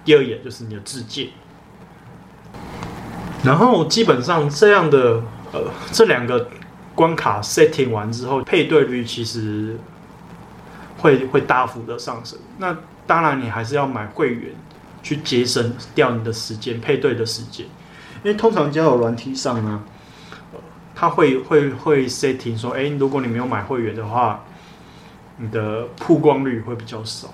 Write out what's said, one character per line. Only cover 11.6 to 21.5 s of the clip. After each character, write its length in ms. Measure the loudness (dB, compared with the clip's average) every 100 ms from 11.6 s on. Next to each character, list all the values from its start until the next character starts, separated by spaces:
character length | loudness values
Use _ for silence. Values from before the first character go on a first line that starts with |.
幅 200 | 2 -6
的 120 | -12 -10
上 240 | -10 -12
升。 120 | -14 -18 -20 -8
那 180 | -6 -6 -12 -18 0
当 160 | 2
然 180 | 2 0
你 80 | -2
还 140 | -4
是 140 | -2 -2
要 100 | -2
买 200 | -4 -8
会 280 | -2 -2
员 160 | -2 -8 -14 -20 -20 -20 -18
去 180 | -8 -6
节 260 | 0 0
省 280 | 2 0 -2 -4 -6
掉 160 | 2 2
你 140 | 2
的 80 | -4
时 240 | -6 -8 -8
间， 240 | -6 -6
配 160 | -2 0
对 180 | 2
的 100 | 0
时 200 | -4 -6
间。 200 | -10 -14 -16 -18 -20 -20 -20 -6
因 80 | -4
为 20 |
通 180 | 2 2
常 200 | 2 0
交 100 | 2
友 140 | 4 4
软 180 | 2
体 180 | -2 -6
上 300 | -6 -4 -2
呢， 160 | -2 -6 -10 -20 -20 -20 -20 -20 -18
呃， 60 | -20 -20 -20 -20
它 160 | -2 0
会， 300 | 4 4 4
会， 320 | 2